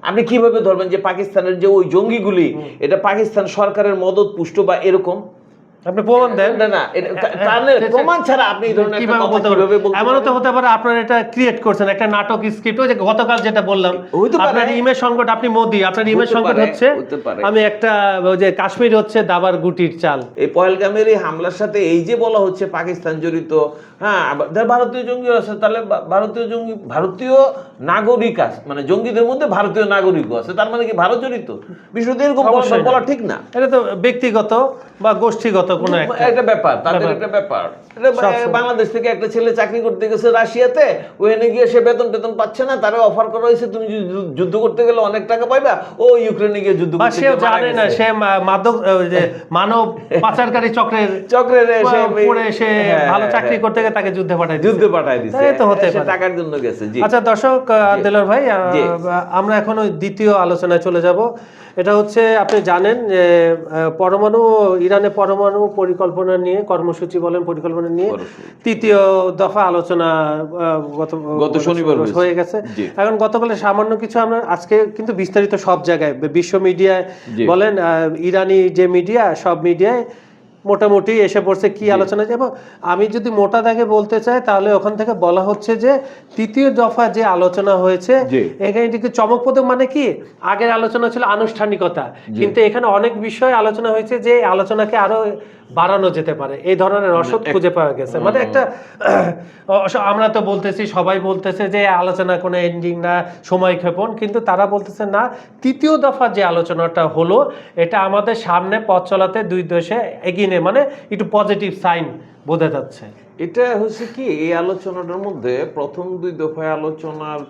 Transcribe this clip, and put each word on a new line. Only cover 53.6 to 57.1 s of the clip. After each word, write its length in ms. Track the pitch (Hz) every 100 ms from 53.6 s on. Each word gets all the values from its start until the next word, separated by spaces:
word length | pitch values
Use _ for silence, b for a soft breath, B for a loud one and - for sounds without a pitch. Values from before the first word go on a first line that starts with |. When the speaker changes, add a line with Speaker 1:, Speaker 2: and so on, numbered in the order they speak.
Speaker 2:
করতে 200 | 220 220
গিয়ে 120 | 220
তাকে 180 | 214 196
যুদ্ধে 260 | 185 175 170
পাঠায় 220 | 165 156
দিছে। 120 | 180
Speaker 1:
যুদ্ধে 180 | 214 208
পাঠায় 300 | 170 143 123
দিছে। 300 | 165 262 285
Speaker 2:
এই 60 | 269
তো 80 | 214
হতে 240 | 196 185
Speaker 1:
সে 80 | 156
Speaker 2:
পারে। 120 | 143
Speaker 1:
টাকার 260 | 185 185 175
জন্য 260 | 160 147
গেছে, 260 | 120 107 107
জি। 140 | 120
Speaker 2:
আচ্ছা 180 | 208